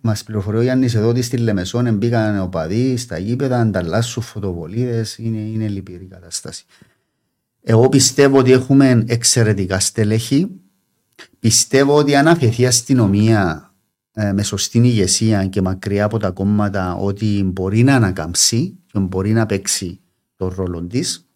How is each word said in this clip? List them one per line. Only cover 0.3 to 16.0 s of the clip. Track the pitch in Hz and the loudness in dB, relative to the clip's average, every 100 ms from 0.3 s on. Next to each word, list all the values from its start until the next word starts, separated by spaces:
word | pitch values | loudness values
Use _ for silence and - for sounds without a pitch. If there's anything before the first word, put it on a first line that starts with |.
| 107 95 107 | -6 -4 -2
ο | |
Γιάννης | 123 127 131 | 0 2 0
εδώ | 110 110 | 0 0
ότι | 120 | 0
στη | 120 127 | -2 -2
Λεμεσόν | 117 98 90 120 123 | -2 -2 -4 -2 0
εμπήκαν | 107 117 117 107 104 | 0 0 0 0 -2
οπαδοί | 92 85 80 104 131 123 | -4 -6 -4 -2 -2 -2
στα | 120 80 | -6 -8
γήπεδα, | 98 127 139 123 | -6 -4 -2 0
ανταλλάσσουν | 113 95 87 95 117 - | 0 0 -2 -2 -2 -6
φωτοβολίδες, | 117 107 98 85 78 107 123 117 107 - | -10 -8 -8 -8 -8 -6 -4 -4 -6 -8
είναι, | 117 113 | -8 -6
είναι | 107 110 110 | -6 -6 -4
λυπηρή | 101 92 87 | -6 -10 -16
η | 92 | -18
κατάσταση. | 92 92 - - - _ _ _ _ _ _ _ _ _ _ | -20 -14 -14 -12 -18 _ _ _ _ _ _ _ _ _ _
Εγώ | - 113 127 | 2 4 6
πιστεύω | 135 - - 139 135 | 4 2 4 4 6
ότι | 127 | 6
έχουμε | 127 127 139 135 123 113 | 4 4 4 6 4 2
εξαιρετικά | 117 - - 107 98 92 95 | -2 0 2 2 0 0 -2
στελέχη. | - - 104 110 117 139 185 - _ _ _ _ _ _ - _ | -2 -2 0 0 0 0 0 -6 _ _ _ _ _ _ -20 _
Πιστεύω | 113 113 - 135 139 147 | 0 0 2 2 4 4
ότι | 147 143 | 4 4
αν | 147 | 4
αφαιθεί | 165 127 - | 4 2 2
η | 123 | 0
αστυνομία, | 120 - 135 104 101 110 110 92 78 - _ _ _ _ | 0 0 2 4 2 2 2 0 -4 -12 _ _ _ _
ε, | - 104 | -6 -2
με | 98 | -2
σωστή | 98 101 - 117 | -2 -6 -2 2
ηγεσία | 123 117 104 - 110 107 95 | 2 2 0 0 0 0 0
και | 95 | -2
μακριά | 92 92 - 101 | -2 -2 -4 -2